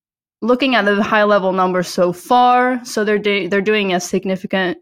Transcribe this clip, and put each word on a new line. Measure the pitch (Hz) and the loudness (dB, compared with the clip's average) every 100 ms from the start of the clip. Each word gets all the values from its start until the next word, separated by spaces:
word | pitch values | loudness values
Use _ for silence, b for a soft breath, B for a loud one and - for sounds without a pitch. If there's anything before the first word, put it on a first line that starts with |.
| _ _ _ _ | _ _ _ _
looking | 220 247 277 | -2 0 0
at | 233 202 | 2 2
the | 202 | 0
high | 208 220 | 2 2
level | 208 202 185 | 4 2 2
numbers | 185 185 180 175 | 0 0 0 -2
so | - 180 | 0 0
far, | 175 - 247 247 247 247 254 | -2 0 2 4 4 2 -2
so | 240 226 | -6 -4
they're | 208 208 | -2 0
do-, | 208 202 175 | 0 -2 -2
they're | 202 | -2
doing | 196 214 196 | 0 0 0
a | 180 | -2
significant | - 190 190 190 - 190 185 - | -2 -4 -4 -6 -4 -4 -2 -6